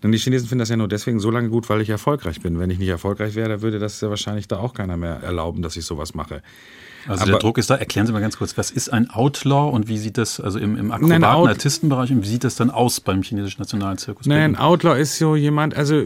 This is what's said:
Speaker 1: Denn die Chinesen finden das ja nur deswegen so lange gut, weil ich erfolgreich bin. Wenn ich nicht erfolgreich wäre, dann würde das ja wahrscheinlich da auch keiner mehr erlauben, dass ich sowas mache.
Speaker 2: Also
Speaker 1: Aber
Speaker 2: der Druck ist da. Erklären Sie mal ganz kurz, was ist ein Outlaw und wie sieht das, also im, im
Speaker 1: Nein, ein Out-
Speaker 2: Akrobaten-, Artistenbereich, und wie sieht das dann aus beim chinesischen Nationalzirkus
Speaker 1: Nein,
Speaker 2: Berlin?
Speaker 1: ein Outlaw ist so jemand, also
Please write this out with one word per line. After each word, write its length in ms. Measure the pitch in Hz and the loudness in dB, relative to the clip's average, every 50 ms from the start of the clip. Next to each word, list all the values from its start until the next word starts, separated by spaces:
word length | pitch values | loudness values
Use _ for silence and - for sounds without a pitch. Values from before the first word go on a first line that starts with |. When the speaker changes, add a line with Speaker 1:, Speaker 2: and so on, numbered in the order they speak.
Speaker 1:
Denn 100 | - 104 | 0 2
die 60 | 110 110 | 2 2
Chinesen 300 | - 131 127 131 120 113 | 2 2 0 0 0 0
finden 120 | 127 127 | -2 -2
das 100 | 117 107 | 0 0
ja 80 | 117 113 | 0 0
nur 100 | 110 101 | 0 0
deswegen 320 | 104 104 - - 120 110 | -2 -2 -2 -2 -2 0
so 100 | 98 110 | 0 0
lange 200 | 113 120 120 113 | 0 0 0 0
gut, 200 | 110 117 110 - | 0 -2 0 0
weil 120 | 104 107 | 0 0
ich 80 | 110 104 | 0 -2
erfolgreich 500 | 110 104 - 147 147 139 - 87 85 - | -4 -2 0 0 -2 -2 -2 -6 -6 -4
bin. 160 | - 90 85 82 | -4 -4 -2 -2
Wenn 100 | 90 90 | -2 -2
ich 100 | 92 90 | -2 -2
nicht 100 | 98 92 | 0 -2
erfolgreich 460 | 90 82 - 98 101 104 107 107 104 | -2 -2 -2 -4 -2 -2 -4 -4 -2
wäre, 140 | 110 113 110 | -2 -2 -2
dann 120 | 107 101 | -2 -2
würde 180 | 107 113 107 104 | -2 -4 -4 -4
das 200 | 104 107 104 - | -4 -6 -6 -6
ja 100 | - 107 | -6 -4
wahrscheinlich 380 | 104 104 - - 104 107 98 - | -4 -4 -6 -6 -6 -6 -6 -6
da 100 | 113 95 | -6 -4
auch 140 | 101 113 - | -4 -6 -6
keiner 220 | - 104 92 90 | -6 -6 -4 -4
mehr 200 | 85 85 85 80 - | -4 -4 -6 -6 -6
erlauben, 400 | - 87 90 87 80 85 82 90 | -6 -6 -6 -4 -4 -4 -4 -6
dass 140 | 87 80 - | -6 -6 -8
ich 100 | 87 82 | -8 -10
sowas 280 | - 85 73 76 76 - | -8 -8 -8 -8 -8 -8
mache. 280 | 78 76 - 76 73 - - - - - - - - - - - - - - | -10 -10 -10 -10 -14 -14 -18 -20 -20 -20 -20 -20 -20 -20 -20 -20 -14 -10 -6
Speaker 2:
Also 160 | 101 92 - | -4 0 2
Speaker 1:
Aber 80 | 95 | 4
Speaker 2:
der 80 | 98 107 | 4 4
Druck 180 | - 110 117 - | 4 2 2 2
ist 100 | 107 - | 2 2
da. 40 | 131 135 | 2 0
Erklären 280 | - - - - 104 | 0 -2 0 0 0
Sie 80 | 117 113 | 2 2
mal 60 | 107 | 0
ganz 160 | 104 110 - - | 0 -2 -2 -4
kurz, 220 | - - - - | -6 -6 -4 -4
was 100 | - - | -6 -4
ist 200 | - 131 - - - | -4 -6 -4 -2 0
ein 160 | 113 113 120 | 0 0 0
Outlaw 640 | - 107 123 147 143 - - 135 139 139 147 147 135 | 0 0 0 0 0 0 0 2 2 2 2 2 2
und 140 | 113 104 110 | 0 0 -2
wie 100 | 113 107 | -2 -4
sieht 220 | 104 110 101 - | -4 -4 -2 -2
das, 200 | 113 - - - | -2 -2 -4 -6
also 200 | - - 92 110 | -4 -4 -4 -2
im, 180 | - 101 107 - | -2 -2 -2 -2
im 120 | - 107 | -2 -4
Speaker 1:
Nein, 140 | 117 110 131 | -2 2 4
ein 200 | 165 170 165 165 | 4 6 6 6
Out- 60 | 104 | 6
Speaker 2:
Akrobaten-, 180 | 123 156 170 127 | 6 6 6 6
Artistenbereich, 640 | 104 - - 143 143 - - 156 139 127 127 123 | 4 2 0 -2 0 0 2 2 2 2 2 2
und 100 | 135 120 | 2 2
wie 60 | 98 101 | 2 2
sieht 160 | 110 120 - | 0 0 0
das 120 | 123 - | -2 0
dann 140 | - 120 123 | 0 0 2
aus 300 | 120 117 120 120 - - | 2 2 2 2 0 -2
beim 240 | - - 95 98 92 | -2 -2 0 0 -2
chinesischen 360 | - - 101 101 98 95 - | -2 -4 -4 -4 -6 -6 -8
Nationalzirkus 680 | 101 - - 104 98 98 95 92 - - 104 - 127 139 | -8 -6 -4 -4 -4 -4 -4 -6 -8 -10 -10 -6 -2 2
Speaker 1:
Nein, 100 | 143 151 | 2 4
Speaker 2:
Berlin? 180 | 156 156 - | 4 2 2
Speaker 1:
ein 60 | - | 2
Outlaw 400 | - 151 175 170 - 170 147 120 | 4 4 4 6 6 4 4 4
ist 160 | 156 135 - - | 2 0 0 0
so 180 | 165 156 156 | 2 2 4
jemand, 400 | 151 143 147 151 147 151 151 - | 4 2 2 2 2 0 0 0
also 280 | - 147 143 156 151 110 | 0 0 2 2 2 0